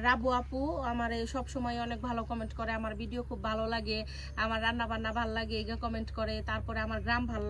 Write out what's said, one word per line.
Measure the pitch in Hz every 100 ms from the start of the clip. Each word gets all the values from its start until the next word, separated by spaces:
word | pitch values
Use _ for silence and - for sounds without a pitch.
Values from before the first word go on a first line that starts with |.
| 240
রাবু | 247 254 247
আপু | 247 262 285 330 262
আমার | 240 233
এই | 233 233
সব | 269 247
সময় | 269 240 240 233
অনেক | 233 247
ভালো | 233
কমেন্ট | 226 233 214 -
করে, | 226
আমার | 220 220
ভিডিও | 214 226 240 240
খুব | 240
ভালো | 220 220 226
লাগে, | 226 214 214 220 - - -
আমার | 220 226
রান্না | 226 240 226
বান্না | 226 220 220
ভাল | 226 220
লাগে, | 220 220
এটা | 214 226
কমেন্ট | 233 226 220 -
করে। | 220 220 214
তারপরে | 220 214 226
আমার | 220 220
গ্রাম | 226 240 240
ভাল | 226